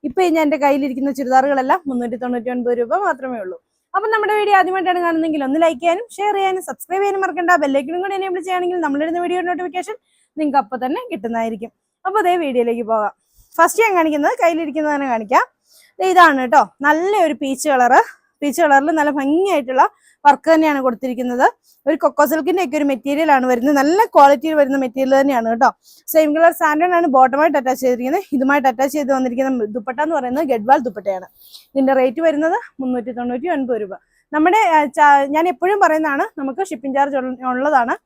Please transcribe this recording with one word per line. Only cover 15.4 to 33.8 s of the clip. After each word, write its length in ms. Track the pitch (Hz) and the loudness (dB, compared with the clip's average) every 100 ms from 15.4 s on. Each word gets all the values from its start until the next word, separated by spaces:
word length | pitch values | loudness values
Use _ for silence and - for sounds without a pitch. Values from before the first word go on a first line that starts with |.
| 494 _ _ _ _ _ | 0 _ _ _ _ _
ദേ 120 | 370 359 | 0 6
ഇതാണ് 260 | 339 277 254 | 6 6 2
കേട്ടോ, 200 | 285 208 _ 285 | 2 2 _ 0
നല്ലൊരു 500 | 311 370 415 330 302 | 2 0 0 0 0
പീച്ച് 260 | 277 262 311 | -4 -4 0
കളറ്. 280 | 269 247 269 466 - _ _ | 2 4 4 2 -4 _ _
പീച്ച് 200 | 285 269 | -6 0
കളറിൽ 280 | 330 277 285 320 | 4 4 2 0
നല്ല 120 | 294 285 | 0 0
ഭംഗിയായിട്ടുള്ള 680 | 269 311 392 330 247 254 415 _ _ _ 294 | 0 0 2 0 -2 2 2 _ _ _ 2
വർക്ക് 240 | 277 - | 2 4
തന്നെയാണ് 260 | 320 311 285 262 | 4 4 2 -2
കൊടുത്തിരിക്കുന്നത്. 600 | 233 262 240 247 247 320 - _ _ - | -2 -6 -4 -4 2 0 0 _ _ -4
ഒരു 80 | 311 | 0
കൊക്കോ 220 | 311 - 294 | 0 2 2
സിൽക്കിന്റെ 320 | 311 294 370 349 | 2 0 -2 -2
ഒക്കെ 120 | 247 | -2
ഒരു 60 | 285 | -2
മെറ്റീരിയൽ 400 | 269 277 285 320 269 | -2 -4 -2 2 2
ആണ് 100 | 254 | 2
വരുന്നത്. 240 | 247 254 285 | 0 2 2
നല്ല 260 | 277 359 466 | 2 2 2
ക്വാളിറ്റിയിൽ 420 | 339 277 285 311 311 | 6 6 6 0 0
വരുന്ന 180 | 277 277 | 2 0
മെറ്റീരിയൽ 300 | 262 262 269 269 | -2 -2 2 2
തന്നെയാണ് 260 | 277 262 226 | 4 0 -2
കേട്ടോ. 180 | 233 254 - _ _ - | 2 2 2 _ _ -2
സെയിം 160 | 320 311 302 | 2 2 4
കളർ 160 | 330 339 | 4 4
സാൻഡൺ 320 | 320 302 359 349 | 0 0 2 2
ആണ് 100 | 339 262 | 2 4
ബോട്ടമായിട്ട് 420 | 262 277 320 294 | 4 4 2 2
അറ്റാച്ച് 220 | 254 254 254 | -2 -2 -2
ചെയ്തിരിക്കുന്നത്. 380 | 247 247 339 381 277 | -2 -2 -4 -2 -2
ഇതുമായിട്ട് 320 | 262 285 269 | 0 2 0
അറ്റാച്ച് 220 | 233 269 277 | 0 -2 -2
ചെയ്ത് 140 | 269 269 | -2 -2
വന്നിരിക്കുന്ന 500 | 254 240 269 262 214 214 | -2 -2 -2 -2 -4 -6
ദുപ്പട്ട 220 | 214 254 311 | -8 -6 -2
എന്ന് 100 | 320 | -2
പറയുന്നത് 260 | 254 254 311 | -4 -4 -2
ഗഡ്വാൾ 260 | 240 214 285 240 | -2 2 2 2
ദുപ്പട്ടയാണ്. 400 | 208 196 185 185 _ _ - _ | -8 -6 -6 -8 _ _ -20 _
ഇതിന്റെ 220 | 269 269 262 | -2 0 2
റേറ്റ് 220 | 254 247 330 | 0 0 -2
വരുന്നത് 300 | 294 320 392 466 _ | 0 -2 -2 -6 _
മുന്നൂറ്റി 300 | 262 247 233 240 | -6 -6 -6 -8
തൊണ്ണൂറ്റി 300 | 247 247 311 311 | -8 -6 -4 -4
ഒൻപത് 260 | 254 233 | -4 -6